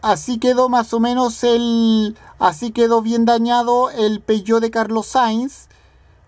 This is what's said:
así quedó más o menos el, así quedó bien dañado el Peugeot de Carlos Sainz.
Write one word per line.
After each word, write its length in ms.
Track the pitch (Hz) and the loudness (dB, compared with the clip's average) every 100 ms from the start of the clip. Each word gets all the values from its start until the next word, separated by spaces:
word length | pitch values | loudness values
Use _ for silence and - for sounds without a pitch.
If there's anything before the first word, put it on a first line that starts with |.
así 380 | 220 185 - 240 | 0 -2 -2 -2
quedó 300 | 247 247 254 | 0 2 2
más 240 | 247 226 | 2 0
o 40 | 233 | -2
menos 460 | 233 247 247 233 | 0 0 -2 0
el, 720 | 240 240 240 233 226 220 214 214 - - | 0 0 0 0 2 2 0 -6 -18 -2
así 340 | 190 160 240 | -2 0 -8
quedó 280 | 226 233 233 | 0 2 2
bien 220 | 220 233 | 0 0
dañado 680 | 226 233 233 240 240 247 254 | 2 2 2 0 2 2 0
el 300 | 254 214 214 | 0 -2 -2
Peugeot 400 | - 214 202 226 | -2 -4 0 0
de 100 | 226 | 0
Carlos 360 | 226 220 226 208 | -2 -4 -4 -2
Sainz. 640 | 262 240 220 254 - - _ _ _ _ _ | 0 0 0 -6 -10 -20 _ _ _ _ _